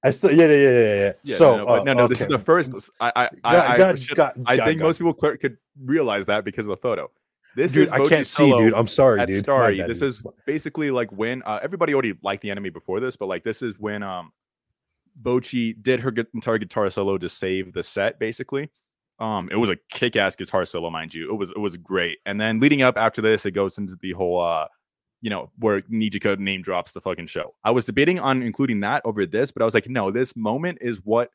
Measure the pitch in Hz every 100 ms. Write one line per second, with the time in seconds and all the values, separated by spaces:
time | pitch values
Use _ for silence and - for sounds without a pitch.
0 | 135 127 190 151 165 147 139 123 113 101
1 | 98 - - 180 160 113 104 113 139 127
2 | 120 123 117 135 98 165 139 127 - _
3 | 120 120 123 - 120 - 131 123 190 147
4 | 127 147 143 123 123 127 113 160 160 160
5 | 170 - 151 135 139 120 _ _ 131 156
6 | 135 101 98 104 104 98 104 95 127 98
7 | 67 _ _ _ _ 117 165 139 151 135
8 | 143 156 135 - 143 127 113 110 117 -
9 | 135 107 120 95 104 135 113 98 87 117
10 | 139 110 110 _ - 151 151 147 147 127
11 | 113 95 110 127 - 107 139 185 160 143
12 | 123 92 98 101 107 98 98 85 - 95
13 | 127 - 98 92 113 110 123 101 104 104
14 | 98 92 82 _ _ _ _ _ _ _
15 | _ _ 117 123 123 127 113 110 107 127
16 | 127 117 113 117 120 113 101 - 101 98
17 | 98 98 87 - 95 92 92 92 104 -
18 | 98 - 113 123 131 139 151 _ _ _
19 | _ _ 113 104 90 101 113 87 _ -
20 | 123 113 98 - 92 95 87 87 85 82
21 | 80 80 82 107 95 98 104 87 85 95
22 | 87 80 - 101 110 110 139 147 127 104
23 | 113 - 110 110 101 95 98 - 98 90
24 | 95 90 90 90 87 80 78 _ _ _
25 | _ _ 113 98 - _ 113 101 - 113
26 | 110 98 104 98 98 95 92 90 87 -
27 | 95 85 85 - - _ 107 123 117 117
28 | 147 180 135 131 120 107 135 110 101 139
29 | 117 104 92 104 139 - 113 113 113 127
30 | 98 107 127 - 107 123 170 170 123 107
31 | 98 113 120